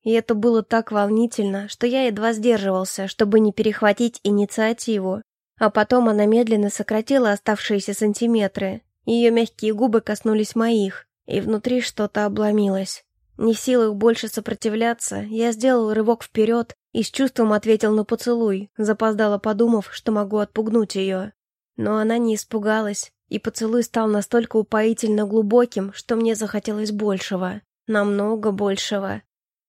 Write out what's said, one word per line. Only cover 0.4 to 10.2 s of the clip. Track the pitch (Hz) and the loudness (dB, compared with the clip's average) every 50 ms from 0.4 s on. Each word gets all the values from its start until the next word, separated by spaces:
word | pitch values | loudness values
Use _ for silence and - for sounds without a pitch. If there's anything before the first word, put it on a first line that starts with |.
| 226 240 226 220 | 2 2 2 2
так | - - 233 226 220 - | 0 0 -2 -2 -2 0
волнительно, | 214 208 202 202 220 226 240 233 - 233 202 196 190 196 208 208 | 0 0 0 2 2 2 0 0 0 -2 -2 -2 -4 -6 -8 -10
что | - - 240 | -6 -2 -2
я | 247 254 269 262 | 0 0 0 0
едва | 233 202 208 220 233 226 | 0 0 0 0 -2 0
сдерживался, | 214 214 247 226 202 196 196 185 185 190 - - 202 196 190 | 2 2 2 2 2 2 0 0 0 -2 -4 -6 -8 -8 -6
чтобы | - - 214 202 214 220 | -2 0 2 4 4 4
не | 214 208 | 4 4
перехватить | - - 214 214 208 - 220 208 202 - 240 233 - - | 2 0 0 0 0 2 2 2 2 2 0 -2 -2 -2
инициативу. | - 202 208 202 202 - - 226 220 220 240 - - 233 214 196 185 185 190 214 - _ _ _ _ _ _ - | 0 0 2 2 2 0 0 -2 0 0 -2 -2 -2 -2 -2 -2 -2 -4 -4 -6 -8 _ _ _ _ _ _ 0
А | 220 214 | 0 2
потом | - 214 247 - 254 247 240 226 | 2 2 2 4 4 4 4 4
она | 208 208 208 | 4 4 4
медленно | 214 220 240 240 220 226 208 208 202 | 4 4 4 4 2 2 2 0 0
сократила | - - 202 - 214 220 226 - 277 262 240 208 | -2 -4 -4 -2 -2 -2 0 2 2 2 4 2
оставшиеся | 202 - - 220 208 - - - 208 196 - 208 202 | 0 0 0 -2 -2 -2 -2 -2 -2 -2 -2 -4 -4
сантиметры. | - 220 208 202 - 233 233 233 220 202 190 - - 196 190 196 226 - _ _ _ - | 0 0 0 0 0 0 2 2 2 2 0 -2 -4 -6 -6 -6 -8 -14 _ _ _ -4
Ее | 226 233 233 233 226 | -2 2 4 4 4
мягкие | 233 233 226 - _ - 214 214 | 4 2 0 -2 _ -4 -4 -2
губы | 214 208 262 226 220 220 | 0 0 2 2 2 0
коснулись | - - 208 - | 0 -2 -4 -2